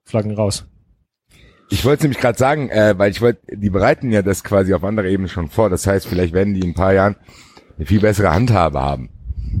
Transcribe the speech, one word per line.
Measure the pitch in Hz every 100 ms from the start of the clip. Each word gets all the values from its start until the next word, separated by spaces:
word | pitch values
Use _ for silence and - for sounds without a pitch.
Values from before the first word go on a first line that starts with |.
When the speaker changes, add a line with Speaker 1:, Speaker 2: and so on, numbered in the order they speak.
Speaker 1:
Flaggen | _ 110 107
raus.“ | 104 104 - - _ _ _ _ _ _ _ - _ -
Speaker 2:
Ich | 98
wollte | 117 147
nämlich | 151 117
gerade | 123 110
sagen, | 131 156 131
äh, | 107 107 95
weil | 101
ich | 92
wollte, | 117 - - 101
die | 101
bereiten | 92 113 156 131
ja | 107
das | 95 95
quasi | - 98 95
auf | 90
anderer | 95 107 95
Ebene | 98 92
schon | 90 78
vor. | - 107
Das | 87 98
heißt, | 98 -
vielleicht | 87 90
werden | 90 101
die | 98
in | 90
ein |
paar | 82 95
Jahren | 95 101 101 _ - - - _ -
eine | 76
viel | 104
bessere | 107 101 98
Handhabe | 82 123 104 80 69
haben. | 69 65 60 - - - - -